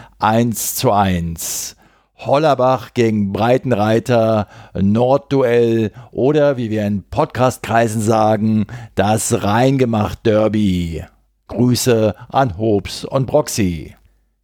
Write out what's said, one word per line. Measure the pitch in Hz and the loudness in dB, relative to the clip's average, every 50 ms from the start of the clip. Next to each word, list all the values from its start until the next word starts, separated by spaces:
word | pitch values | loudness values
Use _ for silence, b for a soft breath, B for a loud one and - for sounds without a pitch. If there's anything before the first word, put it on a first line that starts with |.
| B B B _ | B B B _
eins | - 107 110 113 120 120 107 - - - - | 0 0 2 2 0 0 -2 -4 -6 -8 -6
zu | - - 123 101 | -2 0 0 2
eins. | 101 101 95 92 87 85 82 82 - - - - - - - - b b b b b b b b _ | 2 2 2 0 -2 -4 -6 -8 -8 -10 -10 -10 -10 -10 -12 -14 b b b b b b b b _
Hollerbach | - - 131 143 156 156 135 123 123 127 131 120 - - - | -4 -2 0 2 2 2 2 2 2 2 0 0 -4 -4 -2
gegen | 123 117 113 110 107 101 98 98 | 0 0 2 2 0 0 -2 -2
Breitenreiter, | 98 113 117 127 131 - 131 120 98 104 107 113 113 107 - 123 117 113 110 110 107 101 B B B B B B - | -2 0 2 2 0 0 0 0 0 2 2 2 0 0 0 2 2 2 2 2 0 -2 B B B B B B -2
Nordduell | 98 98 104 117 123 127 135 139 - - 143 135 131 117 120 120 120 117 113 113 110 104 B B 120 B | 0 0 2 2 2 2 2 0 0 -2 -2 0 0 2 2 2 2 2 2 0 -2 -2 B B -18 B
oder | - - 117 139 151 156 143 143 139 123 | -6 -2 0 2 2 2 2 2 0 -2
wie | 120 107 | -4 -4
wir | 110 107 104 | -4 -2 -2
in | 104 104 98 - | -2 -2 -4 -6
Podcast-Kreisen | _ - - 160 - - - 127 127 - - - - 110 117 117 113 107 113 107 | _ -4 -4 -4 -2 -2 0 0 0 0 -2 -4 -2 0 2 2 2 0 0 0
sagen, | 107 113 110 107 107 110 104 107 110 110 107 101 B B B B B _ | 2 2 2 2 2 2 2 0 0 0 0 0 B B B B B _
das | - 92 104 110 107 - - 123 101 95 | -2 0 0 0 0 0 -2 -2 -2 0
Reingemacht-Derby. | 98 104 117 127 135 139 135 127 120 113 107 101 92 92 - - 113 107 107 107 110 104 107 107 101 90 90 85 82 80 78 82 - _ _ _ _ _ _ _ | 0 2 2 2 2 2 2 0 0 0 0 -2 -2 -4 -4 0 0 2 2 2 2 0 0 0 0 0 0 -2 -4 -6 -10 -12 -14 _ _ _ _ _ _ _
Grüße | - - 107 123 127 123 - - 127 117 110 110 107 - B B B | -8 -2 0 0 2 2 2 2 2 2 2 2 0 0 B B B
an | - 135 139 123 82 98 | -2 0 0 0 -2 -4
Hobbs | 110 113 104 101 90 - - - - | -2 0 0 0 -2 -4 -10 -12 -10
und | - - 135 131 | -6 -4 -4 -2
Broxy. | 107 - 151 147 - - 120 104 90 87 78 - - - - _ _ _ _ _ _ _ _ | 0 0 0 0 -2 -2 -2 -2 -2 -2 -4 -8 -14 -18 -20 _ _ _ _ _ _ _ _